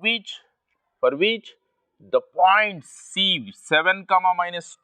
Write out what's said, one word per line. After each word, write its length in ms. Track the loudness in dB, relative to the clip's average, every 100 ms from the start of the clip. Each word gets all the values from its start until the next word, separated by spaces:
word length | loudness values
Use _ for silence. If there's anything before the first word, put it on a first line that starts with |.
which, 400 | -4 -4 -8 -20 _ _ _ _ _ -2
for 160 | -2 0
which 380 | -2 -2 -8 _ _ _ _ _
the 220 | -4 -4
points 680 | -4 2 4 4 2 -4 -16
C 640 | -20 -12 -4 -2 -2 -8
seven 500 | -16 -2 0 2 -2 0
comma 280 | 2 2 0
minus 400 | -4 -6 -14 -16